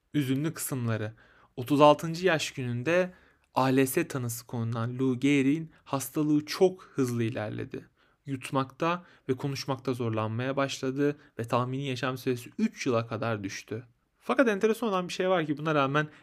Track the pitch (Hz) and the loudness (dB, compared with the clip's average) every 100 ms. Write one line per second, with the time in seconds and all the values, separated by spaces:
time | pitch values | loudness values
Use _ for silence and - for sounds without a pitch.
0 | _ 147 131 135 156 156 - 131 117 107 | _ -2 0 0 -2 -4 -6 -4 -2 -2
1 | 107 - _ _ _ - 117 143 147 147 | -4 -10 _ _ _ -10 0 8 8 8
2 | 165 165 180 156 - - 123 120 139 175 | 2 -2 0 0 -2 -6 -6 -4 0 0
3 | 180 - _ _ _ - 131 131 131 175 | 0 -6 _ _ _ 0 4 4 4 2
4 | 165 135 120 117 - 120 113 117 113 123 | -2 -4 -6 -8 -8 -6 -4 -4 -4 -2
5 | 131 123 139 143 131 156 160 - - 135 | 0 2 2 4 2 0 -4 -14 -6 -4
6 | 131 160 151 147 147 - 190 185 - - | -4 -2 2 2 2 2 2 2 -10 -2
7 | 127 120 113 110 107 117 110 - - _ | 0 0 -2 -2 -6 -6 -8 -10 -14 _
8 | _ _ 139 135 - 135 131 - 170 180 | _ _ -10 -10 -4 -4 -4 -4 -2 -4
9 | - - - 131 143 135 - 123 - 127 | -8 -18 -6 -4 -4 -6 -6 -4 -2 -2
10 | 117 110 110 113 127 135 139 - 131 135 | -2 -2 -2 -2 -2 -2 -2 -2 -4 0
11 | 143 143 - - 117 123 123 131 139 123 | 0 0 -10 -10 0 0 0 -4 -4 -2
12 | 135 131 131 123 - - 220 - 135 117 | -4 -2 -2 -2 -4 -2 -2 -2 0 0
13 | 117 110 113 110 95 - - 110 - _ | 0 -4 -2 -2 -6 -10 -10 -10 -10 _
14 | _ _ - 254 240 196 220 220 233 185 | _ _ -4 2 4 4 2 2 0 -2
15 | 180 - 185 185 156 139 156 151 135 147 | -2 -2 2 2 2 -2 2 2 4 2
16 | 151 - | -2 -8